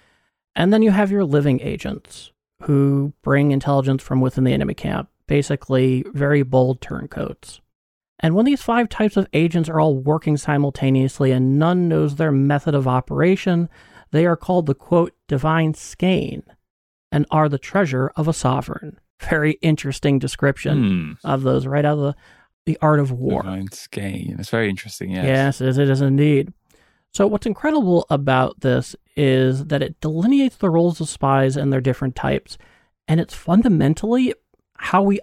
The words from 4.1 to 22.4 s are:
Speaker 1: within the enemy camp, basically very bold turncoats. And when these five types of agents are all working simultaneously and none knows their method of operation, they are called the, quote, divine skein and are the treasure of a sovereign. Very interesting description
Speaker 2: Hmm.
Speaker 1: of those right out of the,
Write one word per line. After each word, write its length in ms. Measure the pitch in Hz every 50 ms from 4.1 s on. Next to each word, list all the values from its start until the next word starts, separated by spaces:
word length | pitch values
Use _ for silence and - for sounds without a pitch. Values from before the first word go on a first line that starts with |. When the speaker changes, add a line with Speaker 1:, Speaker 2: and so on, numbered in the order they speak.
| 139 131
Speaker 1:
within 220 | 131 127 - 135 131
the 100 | 127 135
enemy 200 | 135 139 - -
camp, 360 | - - - - - - - _ _ _ -
basically 760 | 147 143 139 - 147 135 - - 135 131 127 131 131 127 - - -
very 300 | 139 143 143 147 143 139
bold 380 | 127 131 127 127 127 131 127
turncoats. 800 | - - - 135 - - - 123 110 - - - - - - - _ _ _ _ _ _ _ _ _ _ _ -
And 160 | - 160 160
when 100 | 202 233
these 160 | 277 285 262
five 280 | - - 233 240 240 220
types 260 | - - 214 214 -
of 120 | 202 190 -
agents 380 | - 147 165 170 165 175 165 165
are 100 | 160 160
all 160 | 156 156 143 131
working 380 | 131 147 151 156 - 160 151
simultaneously 960 | 143 - - 147 143 147 139 - - 135 135 135 131 131 135 - - 139 131
and 260 | 127 127 131 131 135 147
none 300 | 160 170 180 180 175 170
knows 280 | 160 156 156 147 143
their 180 | 147 160 156 143
method 420 | 135 139 143 147 147 - 160 143
of 100 | 139 131 131
operation, 840 | 127 127 - - 143 139 156 180 190 190 - 196 175 170 170 165 - - - - - - - _
they 140 | - 151 170
are 100 | 175 170
called 300 | 160 - - 185 180 160
the, 100 | 147 139
quote, 380 | - - - 175 170 175 180 - _ _ -
divine 440 | 165 135 135 156 160 165 160 156 156
skein 680 | - - - - - 175 185 190 - - - - - - _ _ _ _ _ _ _ _ _ _ _ _ _ -
and 120 | 147 147 -
are 160 | - 156 156 151
the 100 | 143 135
treasure 540 | - - - 196 196 143 131 127 131 135 - -
of 100 | 151 160
a 60 | 160
sovereign. 640 | - - 127 127 135 127 - - - - 151 - - _ _ _ _
Very 320 | - - 170 156 151 156 156 -
interesting 580 | - 160 156 - - 139 131 - - 147 139 135
description 1000 | 127 127 - - - 139 135 - - 143 147 143 117 98 95 87 80 - - - -
Speaker 2:
Hmm. 40 | 151
Speaker 1:
of 160 | 139 135 135
those 220 | 131 131 131 131
right 200 | 135 139 143 147
out 120 | 147 151 147
of 60 | 143
the, 120 | 143 143 - _ - - _